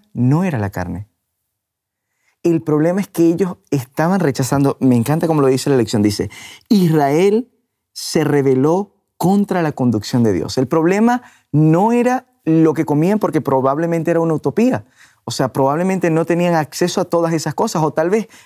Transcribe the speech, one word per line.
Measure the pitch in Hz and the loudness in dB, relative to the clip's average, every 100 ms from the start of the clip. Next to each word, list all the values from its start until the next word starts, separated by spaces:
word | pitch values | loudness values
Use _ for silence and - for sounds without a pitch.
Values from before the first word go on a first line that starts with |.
| _ | _
no | - 123 151 190 | -2 0 0 0
era | 139 | -2
la | 101 | -4
carne. | 95 87 87 101 _ _ _ _ _ _ _ _ _ _ _ _ _ | -6 -8 -10 -12 _ _ _ _ _ _ _ _ _ _ _ _ _
El | 170 165 | -2 0
problema | 156 151 160 185 | 0 0 0 0
es | 196 | -4
que | - 170 | 0 2
ellos | 170 185 - _ | 2 -2 -6 _
estaban | 143 120 - 160 196 | -6 -4 -2 0 0
rechazando, | 165 127 131 143 139 - | 0 -2 -2 0 0 0
me | 131 123 | 2 2
encanta | 113 156 165 | 2 0 0
cómo | 156 | 2
lo | 135 | 2
dice | 131 143 | 2 0
la | 135 | 0
lección, | 107 117 | 0 0
dice, | 104 101 92 - - - - | 0 0 -6 -10 -20 -18 0
"Israel | 208 175 156 139 147 196 214 247 _ _ _ _ | 2 4 2 2 2 2 0 -2 _ _ _ _
se | - - 160 | -16 -6 -2
rebeló | 147 147 135 131 143 175 202 _ _ - | 0 2 2 2 2 0 -4 _ _ -4
contra | 165 202 202 185 | 0 2 0 -2
la | 160 | -2
conducción | 143 127 110 - 127 | -2 -2 -2 -2 0
de | 113 | 0
Dios". | 90 - 113 | 0 -2 -4
El | 127 | -2
problema | 160 160 196 226 240 - _ _ | 0 0 2 2 0 -4 _ _
no | 151 156 160 214 | 0 2 4 2
era | 240 240 247 - _ - | 2 0 -2 -6 _ -2
lo | 160 160 | 2 2
que | 147 156 | 0 -2
comían | 147 165 208 | 0 0 0
porque | 185 156 | 0 -2
probablemente | 135 135 131 139 170 165 160 | -2 0 0 0 -2 -2 -2
era | 165 | 0
una | 165 | 0
utopía. | 156 147 139 240 113 - _ - _ - | -2 -2 0 0 -2 -6 _ -20 _ -10
O | |
sea, | - 131 | -4 -4
probablemente | - 135 151 185 190 175 | 0 0 0 -2 -2 0
no | 160 165 | 0 0
tenían | 170 180 170 | 0 0 0
acceso | 147 - 180 - | -2 -2 -2 -2
a | 170 | -2
todas | 170 165 | 0 0
esas | 165 156 | -2 -4
cosas. | - 220 175 | -4 -4 -2
O | 156 | -2
tal | 147 165 | -2 0
vez | 214 190 - | -2 -4 -12